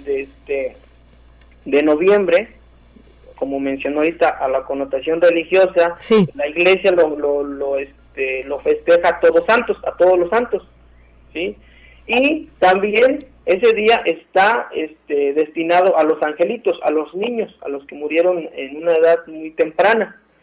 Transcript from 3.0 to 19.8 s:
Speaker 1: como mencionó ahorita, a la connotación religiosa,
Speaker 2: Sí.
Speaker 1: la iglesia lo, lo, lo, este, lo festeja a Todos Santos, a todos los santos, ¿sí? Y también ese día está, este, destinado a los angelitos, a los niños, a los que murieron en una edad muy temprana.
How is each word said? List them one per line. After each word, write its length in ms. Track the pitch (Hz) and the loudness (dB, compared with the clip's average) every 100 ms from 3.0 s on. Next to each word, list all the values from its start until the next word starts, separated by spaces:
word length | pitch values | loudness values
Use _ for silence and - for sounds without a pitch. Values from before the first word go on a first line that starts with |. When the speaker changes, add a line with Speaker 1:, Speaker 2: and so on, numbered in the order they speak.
| _ - - - | _ -20 -20 -10
Speaker 1:
como 220 | 135 139 | -6 -4
mencionó 400 | 139 135 139 147 | -4 -4 -4 -2
ahorita, 280 | 156 165 160 | -2 0 0
a 220 | - 135 | 0 -2
la 140 | 131 | -4
connotación 580 | - 139 135 135 156 165 | -4 -8 -6 -6 -4 2
religiosa, 760 | 170 170 160 185 180 170 170 170 | 2 2 0 2 2 2 0 -2
Speaker 2:
Sí. 260 | - 220 170 139 | 0 2 2 -2
Speaker 1:
la 100 | 147 | -6
iglesia 440 | 160 180 185 190 | 0 2 2 2
lo, 260 | 175 160 147 | 2 2 0
lo, 240 | 143 143 | -2 -2
lo, 360 | 143 139 139 139 | -4 -6 -6 -6
este, 680 | 143 - _ 135 131 131 | -8 -16 _ -8 -6 -6
lo 160 | 135 143 | -8 -6
festeja 480 | 151 151 - 170 175 | -2 -2 2 2 2
a 120 | 170 | 2
Todos 240 | 170 165 170 | 2 4 2
Santos, 320 | 233 233 196 - | 0 0 -6 -6
a 80 | - | 0
todos 240 | 180 180 | 2 2
los 100 | 175 | 2
santos, 380 | 226 247 196 - _ _ _ _ _ _ | -2 -2 -6 -8 _ _ _ _ _ _
¿sí? 240 | 156 190 208 - - - - - | -10 -10 -10 -20 -20 -20 -20 -4
Y 440 | 247 277 311 - - | 0 0 -2 -8 0
también 680 | 185 196 208 214 262 294 - _ - | 2 2 0 2 2 2 -8 _ -2
ese 280 | 190 233 | 2 2
día 280 | 214 214 233 | 2 2 2
está, 640 | 170 165 - 185 202 240 - - | 0 -6 -2 2 2 2 -4 -8
este, 580 | 156 156 - 143 139 | -8 -10 -6 -2 0
destinado 640 | 147 156 170 165 175 185 160 | 0 -2 -2 0 2 4 4
a 60 | |
los 180 | 156 156 | 2 0
angelitos, 560 | 151 151 170 233 196 - | -2 -2 -2 -2 -4 -2
a 80 | 151 | -2
los 240 | 151 151 180 | -2 -4 -6
niños, 400 | 226 233 - _ | -6 -6 -8 _
a 80 | - | -12
los 160 | 139 139 | -12 -12
que 100 | 143 | -12
murieron 540 | 147 160 175 180 156 - | -4 0 0 -2 -6 -12
en 200 | 135 151 | -12 -6
una 180 | 170 160 | -2 2
edad 220 | 165 170 165 | 4 2 -2
muy 240 | 156 160 | -14 -8
temprana. 680 | - 156 156 | -4 -4 0